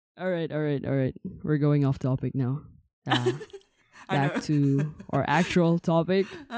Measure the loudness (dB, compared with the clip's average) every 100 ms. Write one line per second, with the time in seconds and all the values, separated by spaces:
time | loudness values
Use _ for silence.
0 | _ -8 -4 -2 -2 -2 0 0 0 0
1 | 0 -2 -10 -10 -2 2 4 4 2 0
2 | 0 -2 -2 -2 -2 -2 -8 -20 _ _
3 | -4 0 0 -2 -8 -18 -20 _ _ -20
4 | -4 0 0 -2 0 2 4 2 0 -6
5 | -6 -4 0 2 2 2 2 2 2 0
6 | 2 0 0 -6 -10